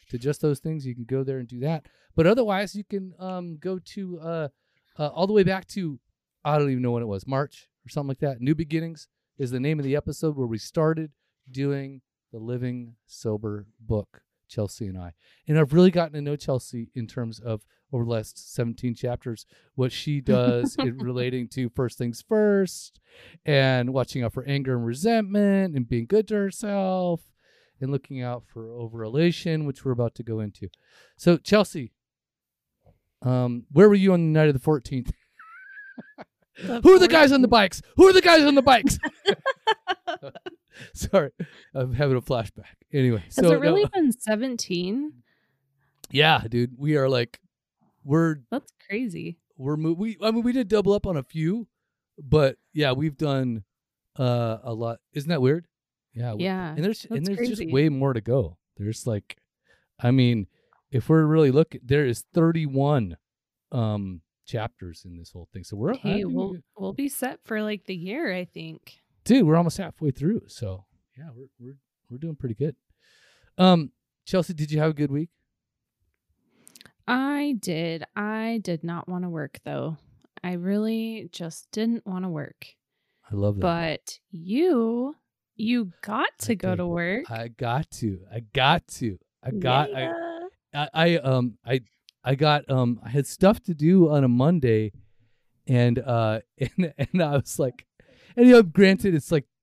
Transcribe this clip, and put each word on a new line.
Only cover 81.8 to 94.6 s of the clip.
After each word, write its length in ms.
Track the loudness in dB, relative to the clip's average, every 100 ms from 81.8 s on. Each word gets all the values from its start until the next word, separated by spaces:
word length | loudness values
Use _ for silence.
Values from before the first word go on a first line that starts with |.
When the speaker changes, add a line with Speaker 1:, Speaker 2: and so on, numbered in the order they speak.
| -4 -4 -6
Speaker 2:
wanna 240 | -8 -6
work. 380 | -8 -10 -14 -20 _ _ _ _ _ _
Speaker 1:
I 60 | -4
love 200 | -2 0
that. 40 |
Speaker 2:
But 580 | -2 -2 -4 -6 -10 -20 _
you, 840 | -16 -6 -2 2 2 0 -2 -6 -8 _ _ _ -8
you 360 | -2 -2 -2 -8
got 280 | -8 -4 -4 -4
Speaker 1:
I 40 | -6
Speaker 2:
to 100 | -4
go 140 | -2
Speaker 1:
did. 40 | -2
Speaker 2:
to 100 | -2
work. 420 | -4 -2 -4 -6
Speaker 1:
I 160 | -10 -10
got 400 | -8 -4 -2 -4
to. 300 | -6 -6 -6 -10
I 80 | -14 -8
got 340 | 0 2 2 -2 -8
to. 200 | -8 -8 _ _
I 80 | -10
got, 420 | -4 0 2 0
I, 80 | -4
Speaker 2:
Yeah. 120 | -6 -6 -10 -12 -14 -18 _
Speaker 1:
I, 160 | -8 -4
I, 240 | 0 2 2
um, 400 | 0 0 0 -6 -4
I, 160 | -4 -4 _ _ _
I 120 | -4 0
got, 340 | 2 0 0
um, 300 | 0 0 -2
I 60 | -4
had 160 | -4 -4
stuff 360 | 2 2 4
to 100 | -2
do 360 | 0 4 6 6
on 140 | 4
a 40 | 4
Monday, 640 | 4 2 2